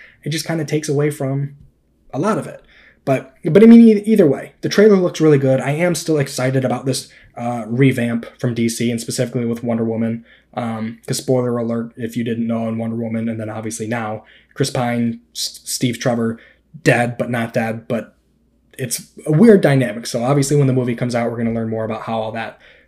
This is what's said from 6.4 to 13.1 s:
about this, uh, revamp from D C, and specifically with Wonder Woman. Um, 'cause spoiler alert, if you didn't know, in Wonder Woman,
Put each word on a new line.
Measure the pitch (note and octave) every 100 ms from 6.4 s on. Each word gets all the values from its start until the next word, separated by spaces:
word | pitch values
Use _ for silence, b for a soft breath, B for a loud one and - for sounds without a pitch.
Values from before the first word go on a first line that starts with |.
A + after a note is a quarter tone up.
| C3 C3
about | B2+ B2 C3+
this, | C3 - B B -
uh, | A#2+ A#2+ A2
revamp | A#2+ C3+ A#2 A#2 A#2 - -
from | B2+
D | A#2 A#2
C, | A2+ A#2+
and | A#2
specifically | A#2 A#2+ A#2+ B2+ A#2
with | A#2
Wonder | A#2+ A2+ A2+
Woman. | A2+ A2+ A#2 B B B
Um, | - A#2 A2 A2 A2+ -
'cause | B2+
spoiler | - B2+ B2 A#2+
alert, | A#2 A#2 A#2 -
if | A2+ A#2+
you |
didn't | A#2 A2+ A2+
know, | A#2 A2+
in | A2+
Wonder | A2+ A2+
Woman, | A2+